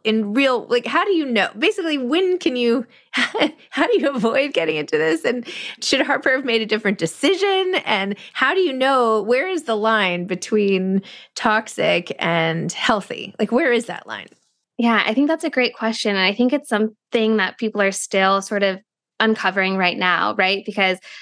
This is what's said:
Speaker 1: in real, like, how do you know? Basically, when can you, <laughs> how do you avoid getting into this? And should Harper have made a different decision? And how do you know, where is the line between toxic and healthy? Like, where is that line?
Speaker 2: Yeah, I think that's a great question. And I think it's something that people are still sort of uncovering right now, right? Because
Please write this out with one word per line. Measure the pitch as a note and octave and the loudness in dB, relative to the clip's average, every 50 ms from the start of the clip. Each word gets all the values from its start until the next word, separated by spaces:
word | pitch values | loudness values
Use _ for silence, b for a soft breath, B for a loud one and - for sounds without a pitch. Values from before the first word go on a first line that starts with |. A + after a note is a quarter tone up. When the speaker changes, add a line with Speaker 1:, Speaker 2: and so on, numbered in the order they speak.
| - | -2
Speaker 1:
in | A3 A3 A3 A3 G3+ G#3 | 0 0 0 0 0 0
real, | B3+ C#4 C4+ B3+ A3+ - - | 2 2 2 2 0 0 0
like, | A#3+ B3 A#3+ | 0 0 0
how | A#3 A#3 E4 F#4+ | 0 0 0 2
do | G#4+ | 2
you | G4 E4 D4+ | 2 0 0
know? | C4+ A#3+ G#3 F#3 - - G3+ | 0 2 2 2 0 0 0
Basically, | C4+ G4 G#4+ - F4 E4 D4+ C#4 | 0 0 0 0 -2 -2 -2 -2
when | B3+ A#3+ C#4+ F4 F#4+ F#4 F#4 F4+ | 0 0 0 0 2 0 0 0
can | - E4 B3+ | 0 -2 0
you, | B3 A#3+ A#3 A#3 C4+ A#3 - _ - | 0 2 2 2 0 -2 -4 _ -20
<laughs> | _ _ | _ _
how | - - A#3 - - - - G#3+ - - - - - C4+ - - | -4 -2 -2 -2 0 0 0 0 -2 -6 -16 -10 -2 -2 0 2
do | A#4+ F#4+ | 2 2
you | A#3+ C#4+ | 2 0
avoid | C#4 B3 F#3+ A3+ A3+ - C#4+ C#4 C#4 | 0 0 0 2 2 2 0 0 0
getting | E3+ E3 D#3 D#3+ | -2 0 0 -2
into | D3+ D3+ - - | -2 -2 -2 0
this? | D3+ D#3 D#3+ - - - | 0 2 2 2 2 0
And | C3 A#3+ B3 A#3 B B B B B B - | -2 -2 -2 -6 B B B B B B -8
should | - - - C4 - | -2 0 0 0 2
Harper | - C#4 - - C#4+ C4 | 0 0 0 0 0 0
have | C4 C4+ | 0 0
made | C4 A3+ A3+ A3 | 0 0 0 0
a | |
different | - G#3+ G#3+ - G3+ G3 - | 0 -2 0 0 -2 -2 0
decision? | E3+ D#3+ - - - D4 G4 F4 F#4+ G4+ G4 F#4+ F#4+ F#4 F#4 E4 - | -2 -4 -2 0 0 2 2 2 2 2 2 2 2 0 0 -2 0
And | - - G3 G3 G3 G3+ B B B B | 0 0 0 0 -2 -4 B B B B
how | - C4 C4+ D#4 | 0 0 2 2
do | F#4+ | 2
you | F#4 D#4 C4 | 2 2 0
know, | C4 C4 C4+ C#4 C4 A#3+ A3+ A3 G#3+ G3 | 2 2 2 4 4 4 4 2 2 2
where | G#3+ A#3+ B3+ D#4+ F#4 | 2 0 0 0 0
is | F#4 E4 - | -4 -4 -2
the | - A3+ | -2 -2
line | G#3 G#3 A3 A3+ G#3+ G3+ F#3 F3 F3 F3+ | 0 2 2 2 2 2 0 0 -2 -2
between | F#3 F#3 F3+ - - A3+ G#3+ G#3 G3 G3 F#3 F#3 F#3+ F#3+ G3 F#3+ B B B B B B | -4 -4 -6 -2 0 0 2 2 2 2 2 2 0 0 0 -2 B B B B B B
toxic | - - A#3 G#3+ G#3+ A3 - - - E3 D#3+ F3 F3 F3 - - - | -4 0 0 0 0 -2 -4 -4 -2 0 2 2 0 -2 -4 -8 -4
and | - F3 E3+ E3+ E3 E3 D#3+ E3 D3+ E3 | -2 0 0 0 0 0 -2 -2 -4 -6
healthy? | - - - - A3+ G3+ F#3 - - - - G3 - - | -6 -2 0 0 0 0 -2 -6 -10 -10 -10 -12 -4 -4
Like, | G#3 G3+ | -2 0
where | A#3 B3 E4+ C4+ A#3+ | 2 2 2 2 2
is | A#3+ A#3+ | 0 -2
that | - F3 - - | -4 -8 -12 -12
line? | - A2 G2+ - - - _ _ _ _ _ _ _ _ - | -12 -12 -14 -14 -16 -20 _ _ _ _ _ _ _ _ -2
Speaker 2:
Yeah, | A#3 A#3 A3+ G#3 - | 0 2 2 2 2
I | - A3 | 2 0
think | B3+ C#4+ | 0 0
that's | D4 D#4+ D#4+ - | 0 0 -2 -2
a | D#4 | -2
great | - B3+ B3 A#3 - | -2 0 -2 -2 -2
question. | - - A3 A3+ - - G#3+ G3+ | -4 -4 -4 -4 -2 -2 -2 0
And | F#3+ F#3 | 2 2
I | F#3 G#3 | 0 2
think | G#3+ A#3+ B3+ C4 | 2 0 0 0
it's | C#4+ C#4+ - | -2 -2 -2
something | A#3 G#3 G#3+ A3 G#3+ _ _ _ - A#3 A3 A3 A3 G#3+ | -2 0 0 -2 -4 _ _ _ -2 0 2 2 2 2
that | F#3+ F#3 - - | 0 -2 -2 -4
people | A#3 G#3+ A3 G#3 G3+ | -6 -4 -2 0 0
are | G3 F#3+ | 0 -2
still | - - - - F#3+ F#3+ F#3+ G3 G3 | -4 -6 -2 0 2 2 4 2 2
sort | F#3+ - A3 G3+ G3 | 0 -4 -2 0 0
of | G3 F#3+ F#3+ - _ _ _ _ _ _ - | 0 0 -4 -10 _ _ _ _ _ _ 0
uncovering | A3 A3 A3 A3 - F#3+ F#3 G3 F#3+ F#3+ F#3+ | 0 0 0 0 0 0 0 0 0 0 0
right | F#3+ F#3 F3+ - | 2 0 0 0
now, | - F#3 F3+ F3 E3 F#3+ G#3 G#3+ | 0 0 0 2 2 0 0 0
right? | G3+ F#3+ F#3 G3 G3 A3+ | 0 0 0 0 -2 -4
Because | - G3+ G#3+ G3 F#3 F#3 F#3 B B B B | -6 -2 0 0 0 0 -2 B B B B